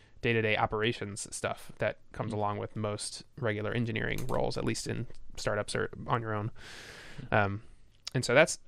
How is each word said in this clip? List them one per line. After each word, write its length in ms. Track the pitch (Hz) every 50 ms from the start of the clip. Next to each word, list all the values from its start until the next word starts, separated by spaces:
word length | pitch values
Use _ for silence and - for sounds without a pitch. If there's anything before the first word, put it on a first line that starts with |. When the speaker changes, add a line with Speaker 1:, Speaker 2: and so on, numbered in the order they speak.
| - - - -
Speaker 1:
day-to-day 340 | - 120 117 113 110 107 107 -
operations 720 | 117 - 113 107 107 120 120 - 110 101 101 - - - -
stuff 360 | - - - - - - - - -
that 180 | 113 107 - - - - -
comes 180 | - 113 117
Speaker 2:
Mm. 60 | 110 104
Speaker 1:
along 200 | 104 104 104 104
with 180 | 104 - - 113
most 460 | 107 104 104 107 - - - - - - - -
regular 340 | 123 110 104 104 107 101 107
engineering 520 | 120 117 117 113 117 117 113 107 - 123 123
roles, 300 | 127 139 127 120 - -
at 60 | -
least 240 | - 113 - - 117
in 200 | 110 110 117 - - - - - -
startups 400 | - - - 104 104 101 - -
or 140 | 110 98 - - - 101 -
on 140 | 135 120
your 120 | 113 110 107
own. 180 | 107 104 117 - - - - - - - - - - - - - - - -
Speaker 2:
Mm. 60 | - 110
Speaker 1:
Um, 240 | 101 98 101 104 - - - - - - - - - - -
and 80 | 127 117
so 100 | - 120
that's, 260 | 143 165 - - - -